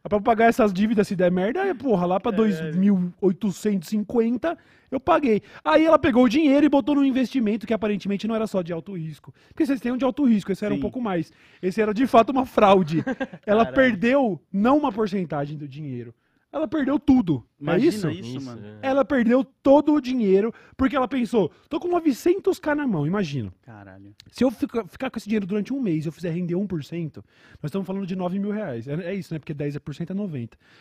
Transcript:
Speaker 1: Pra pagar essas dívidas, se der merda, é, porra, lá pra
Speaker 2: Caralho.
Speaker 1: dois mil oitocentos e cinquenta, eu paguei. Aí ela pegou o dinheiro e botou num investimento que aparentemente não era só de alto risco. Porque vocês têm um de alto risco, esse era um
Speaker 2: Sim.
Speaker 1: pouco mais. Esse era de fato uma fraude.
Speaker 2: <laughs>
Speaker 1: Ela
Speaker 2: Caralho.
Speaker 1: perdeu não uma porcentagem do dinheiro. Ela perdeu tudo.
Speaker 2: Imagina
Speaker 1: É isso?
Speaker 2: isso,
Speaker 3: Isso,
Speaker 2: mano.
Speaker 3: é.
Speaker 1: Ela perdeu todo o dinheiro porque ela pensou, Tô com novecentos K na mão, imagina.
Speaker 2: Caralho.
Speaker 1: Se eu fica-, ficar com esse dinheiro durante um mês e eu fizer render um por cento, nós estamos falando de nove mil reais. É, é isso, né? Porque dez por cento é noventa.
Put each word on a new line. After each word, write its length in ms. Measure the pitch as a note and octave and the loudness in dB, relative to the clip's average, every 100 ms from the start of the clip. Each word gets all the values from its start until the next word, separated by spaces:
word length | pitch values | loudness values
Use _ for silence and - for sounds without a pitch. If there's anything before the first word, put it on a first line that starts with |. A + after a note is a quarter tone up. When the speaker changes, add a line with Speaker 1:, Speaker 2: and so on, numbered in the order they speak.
Speaker 1:
Pra 180 | E3 G#3 | -2 0
pagar 240 | G#3 A3 A#3 | 2 4 4
essas 280 | A#3 G#3+ | 4 2
dívidas, 340 | F#3 G#3+ G#3+ G3 | 2 2 2 0
se 80 | F3+ | 2
der 140 | F3+ | 2
merda, 280 | F#3 G3 D#4+ | 2 0 -2
é, 140 | G4 | -4
porra, 320 | C#4 C#4 F3+ F3 | -2 0 0 2
lá 140 | F#3+ | 0
pra 120 | B3 | -2
Speaker 2:
Caralho. 180 | G#3+ A3 F3 | 0 0 0
Speaker 1:
dois 200 | D#3+ E3 | -4 0
mil 360 | G3+ F#3+ F3+ - | 2 2 -2 0
oitocentos 720 | F#3+ F3+ G#3 E3+ G#3+ G3 D#3 | 0 0 -4 -4 -4 -4 -4
e 20 | |
cinquenta, 640 | G#3+ G#3 A#3+ A3+ B3 E4 E4 _ _ _ | -6 -2 0 0 -2 -4 -6 _ _ _
eu 80 | C4+ | -6
paguei. 420 | - D#4+ C#4+ G#3 - - | 0 2 2 0 -2 -8
Aí 200 | - D#4 D#4+ | 2 4 6
ela 140 | D4+ | 4
pegou 240 | D4 A#3 | 4 4
o 60 | B3+ | 4
dinheiro 360 | B3+ D4+ C#4 D4 | 4 4 4 4
e 40 | |
botou 260 | C#4 A3+ C#4+ | 2 2 2
num 80 | |
investimento 640 | C#4 B3+ B3+ C4+ G#3+ A3 - | 2 0 0 0 -2 -2 -4
que 60 | |
aparentemente 520 | A3 G#3+ G#3 G3 G3+ G#3+ | -2 -2 -2 -2 -4 -2
não 60 | |
era 140 | A3+ A3 | -4 -2
só 140 | F#3+ | -4
de 100 | E3+ | -4
alto 260 | E3+ F3+ F#3+ | -8 -8 -10
risco. 360 | D#3+ D3 - _ _ | -10 -12 -20 _ _
Porque 160 | - C#4+ | -4 -2
vocês 140 | C4+ | 0
têm 100 | A#3+ | -2
um 60 | B3 | 0
de 80 | C4 | -2
alto 180 | C#4 C#4 | 2 2
risco, 260 | G#3+ - | 2 0
esse 100 | F#3 | -4
era 100 | G#3 | -2
um 40 | - | -2
Speaker 2:
Sim. 40 | |
Speaker 1:
pouco 200 | G#3 B3+ | -4 -4
mais. 320 | A3+ F3+ D#3 _ _ _ | -4 -2 -4 _ _ _
Esse 200 | F#3 G3 | -4 0
era 120 | G#3+ | 0
de 140 | G3+ C4 | 2 4
fato 220 | A#3 A3+ | 6 6
uma 140 | C4+ B3+ | 0 0
fraude. 580 | - G#3 G3 D#3+ D#3+ - | 4 6 6 4 -2 -2
Speaker 2:
<laughs> 400 | - C4 F3 - | -6 -8 -8 0
Speaker 1:
Ela 200 | G#3 B3 | 2 4
Speaker 2:
Caralho. 100 | C4 | 4
Speaker 1:
perdeu 680 | C4 G3+ A#3 C#4 B3 E3+ _ | 4 4 2 2 0 -2 _
não 260 | G3 A3+ D4 | 0 2 4
uma 140 | C#4+ | 2
porcentagem 680 | G3+ G#3+ G3 E3 D3+ D3 D3+ | -2 -2 -2 -4 -4 -6 -8
do 100 | D3 | -12
dinheiro. 480 | C3+ D3+ B2 A#2 - _ _ _ | -12 -10 -10 -12 -20 _ _ _
Ela 160 | C#4+ D#4 | -6 -4
perdeu 300 | D#4 C4 C#4+ | -2 0 0
tudo. 480 | - C4 F3+ C3+ - _ | 4 4 4 -2 -4 _
Speaker 2:
Imagina 240 | D3 F3 D4+ | -2 2 2
Speaker 1:
É 20 | |
isso? 200 | A3 E3+ | 2 -4
Speaker 2:
isso, 280 | F3 A#3 B3+ | -6 -10 -10
Speaker 3:
Isso, 40 | C4 | -10
Speaker 2:
mano. 140 | A3+ - - | -14 -16 -8
Speaker 3:
é. 60 | C4+ | -2
Speaker 1:
Ela 160 | C#4 C4+ | 0 2
perdeu 380 | C#4 A3+ B3 | 2 4 2
todo 500 | C4 _ C#4 C#4+ D4 | 0 _ 4 6 6
o 80 | D4+ | 0
dinheiro 500 | B3 B3+ G3+ F#3+ A3+ - - - | -2 -2 2 2 2 -6 -20 -2
porque 200 | C4 C#4+ | 0 0
ela 120 | B3+ | -2
pensou, 440 | C#4 A3+ A#3 E3 _ _ | -2 0 0 0 _ _
Tô 100 | D#4+ | -6
com 80 | F4 | -2
novecentos 720 | F4 E4 A#3+ E4+ F#4 - - | 0 0 0 0 0 0 -2
K 160 | D#4 | -2
na 140 | D4 C#4+ | -2 -2
mão, 180 | E3+ D3 | -2 0
imagina. 480 | G#3 E3 C#3 G2+ - | -2 -4 -6 -8 -12
Speaker 2:
Caralho. 540 | - G#2+ G2 F#2+ G2+ _ - | -20 -20 -20 -20 -20 _ -20
Speaker 1:
Se 120 | - | -2
eu 60 | B3 | 0
fica-, 340 | A3 C#4+ A#3 F#3+ | 0 -6 -6 -8
ficar 240 | - C4 | -10 -10
com 60 | A3+ | -10
esse 80 | G3+ | -4
dinheiro 160 | A3 F#3+ | -4 -2
durante 260 | G#3+ G3 | -4 -4
um 80 | C#4 | -4
mês 260 | A3+ D#3 D#3+ | -2 -2 -4
e 20 | |
eu 40 | |
fizer 200 | - F3 | -8 -8
render 240 | E3 F3 F3 | -6 -4 -4
um 100 | G3+ | -4
por 180 | E3+ | -8
cento, 400 | C#3 E3+ D#3+ - - _ _ - | -8 -10 -10 -12 -20 _ _ -12
nós 80 | D3+ | -8
estamos 160 | F#3+ F#3 | -8 -6
falando 220 | G3 F#3+ | -8 -6
de 80 | F#3+ | -6
nove 240 | F3+ G3 | -4 -4
mil 100 | G3+ | -4
reais. 380 | G#3 G3 A#2+ A2+ | -6 -6 -8 -8
É, 60 | D3+ | -8
é 180 | F3 | -6
isso, 180 | G3+ - | -8 -8
né? 60 | D#3+ | -10
Porque 140 | - | -10
dez 240 | D3 D3 C#3+ | -6 -6 -6
por 160 | - | -12
cento 160 | C#3 E3+ | -12 -8
é 60 | F#3+ | -6
noventa. 420 | G#3 C#3+ A#2 _ _ _ | -6 -8 -10 _ _ _